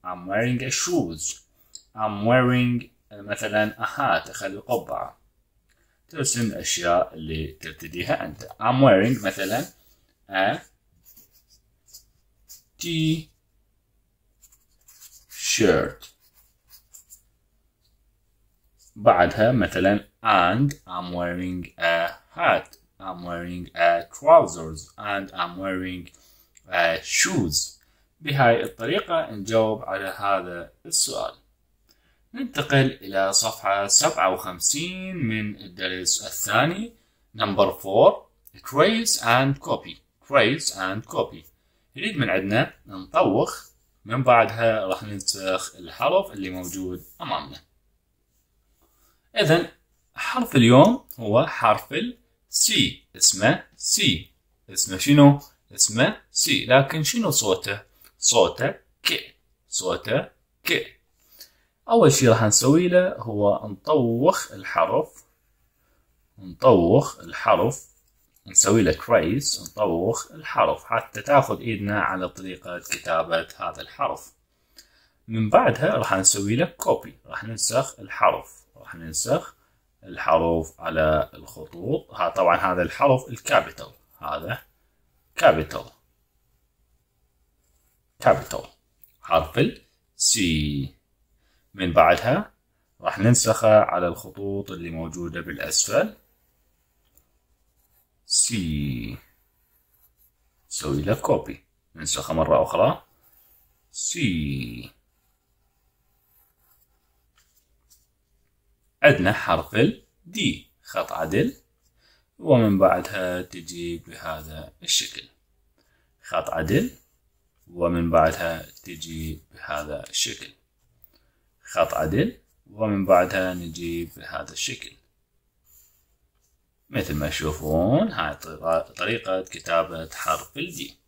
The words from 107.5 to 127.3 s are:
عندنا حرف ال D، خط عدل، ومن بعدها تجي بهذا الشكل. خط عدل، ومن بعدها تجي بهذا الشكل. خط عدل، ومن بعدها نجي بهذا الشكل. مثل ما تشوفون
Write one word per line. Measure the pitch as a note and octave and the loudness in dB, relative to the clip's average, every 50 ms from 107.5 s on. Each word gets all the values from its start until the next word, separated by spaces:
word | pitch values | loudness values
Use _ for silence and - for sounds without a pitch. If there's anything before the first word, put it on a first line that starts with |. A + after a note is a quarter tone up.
| _ _ _ _ _ _ _ _ _ _ _ _ _ _ _ _ _ _ _ _ _ _ _ _ _ _ _ _ _ _ | _ _ _ _ _ _ _ _ _ _ _ _ _ _ _ _ _ _ _ _ _ _ _ _ _ _ _ _ _ _
عندنا | - D3 C3 - F2+ F#2 | 6 6 6 6 2 0
حرف | A2 - - - F2 D#2+ - - - | 0 0 -2 -2 -2 -2 -2 -4 0
ال | G#2 B2+ F3 A3+ - _ _ _ _ _ E3+ | 2 2 2 0 -4 _ _ _ _ _ -14
D، | F3 A3+ F#3 C3 - - - _ _ _ | -8 -4 -4 -4 -4 -6 -12 _ _ _
خط | _ - - F#2+ - - | _ -8 -6 -6 -6 -4
عدل، | - - E2 E2 F2+ A2 D#3+ B3+ C4+ - _ _ _ _ _ _ _ _ _ _ _ _ _ _ _ _ | -6 -6 -6 -2 0 0 0 0 -2 -8 _ _ _ _ _ _ _ _ _ _ _ _ _ _ _ _
ومن | - E3 C#3 A#2+ A2+ G#2 G2 F#2+ | 2 4 4 6 6 4 4 4
بعدها | F#2+ F#2 F2 F2+ F2+ - G#2+ G2 F#2 F2+ F2+ F2+ | 4 4 4 2 -2 -6 -6 -4 -4 -4 -4 -6
تجي | F#2 - - F#2 E2 D#2+ E2+ E2+ E2+ E2+ E2+ E2 | -8 -10 -14 -16 -16 -14 -12 -10 -8 -8 -8 -10
بهذا | - - - - - E2 D#2+ D#2 D#2 D#2 D#2 D#2 D#2 D#2+ _ _ | -12 -16 -20 -14 -10 -10 -10 -10 -12 -16 -16 -16 -18 -18 _ _
الشكل. | - - - - - - - - - _ _ _ _ _ _ _ _ _ _ _ _ _ _ _ _ _ _ _ | -6 -4 -2 -2 -2 -6 -12 -16 -18 _ _ _ _ _ _ _ _ _ _ _ _ _ _ _ _ _ _ _
خط | _ - - E2 D#2+ - | _ -6 -4 -4 -4 -4
عدل، | - E2 D#2+ D#2 G#2+ D3+ A3+ B3+ - - _ _ _ _ _ _ _ _ _ _ _ _ _ _ | -4 -4 -2 0 0 0 0 -2 -8 -16 _ _ _ _ _ _ _ _ _ _ _ _ _ _
ومن | F2 F2 F2 E2+ F2 E2+ E2+ E2 | -8 -4 -2 -2 0 0 -2 2
بعدها | E2 E2 D#2 D#2+ D#2+ - E2+ E2 E2 E2 D#2+ - - - | 4 4 4 4 2 -2 -6 -6 -6 -8 -12 -16 -20 -20
تجي | - - F2 D#2+ D#2+ E2 D#2+ D#2+ D#2+ D#2+ D#2 D2+ _ _ _ | -18 -18 -16 -16 -14 -14 -12 -10 -8 -10 -10 -12 _ _ _
بهذا | - - - D2+ D2+ D2+ D2+ D2 C#2 - - | -18 -12 -10 -8 -8 -8 -8 -10 -12 -12 -8
الشكل. | - - - - - - - - _ _ _ _ _ _ _ _ _ _ _ _ _ _ _ _ _ _ _ _ _ _ | -6 -4 -4 -4 -6 -12 -16 -20 _ _ _ _ _ _ _ _ _ _ _ _ _ _ _ _ _ _ _ _ _ _
خط | _ - - F2+ E2 - - | _ -8 0 0 0 0 0
عدل، | - D#2 D#2 F2+ A#2 D#3+ A#3 - - _ _ _ _ _ _ | -4 -2 -2 0 0 0 -2 -4 -12 _ _ _ _ _ _
ومن | G#2 G#2 A2 G#2+ G2+ G2 F#2+ | -6 -4 -2 -2 0 -2 2
بعدها | F#2 F#2+ F2 F2+ F2 F#2+ F#2+ F#2 F#2 F#2 | 4 4 4 4 2 0 -2 -2 -2 -4
نجي | F2+ F2 E2+ D#2 D#2+ - E2+ E2+ E2+ E2+ | -6 -10 -12 -10 -8 -8 -6 -6 -6 -8
بهذا | - - - - - - D2+ D2+ - | -8 -12 -20 -16 -12 -12 -12 -12 -12
الشكل. | - - - - - - - - - _ _ _ _ _ _ _ _ _ _ _ _ _ _ _ _ _ _ _ _ _ _ _ _ _ _ _ _ _ _ _ _ _ _ _ _ _ _ _ | -10 -10 -8 -8 -8 -10 -14 -20 -20 _ _ _ _ _ _ _ _ _ _ _ _ _ _ _ _ _ _ _ _ _ _ _ _ _ _ _ _ _ _ _ _ _ _ _ _ _ _ _
مثل | - - - - D2+ | -6 -6 -4 -4 -4
ما | D2+ D2 | -4 -4
تشوفون | C#2+ | -6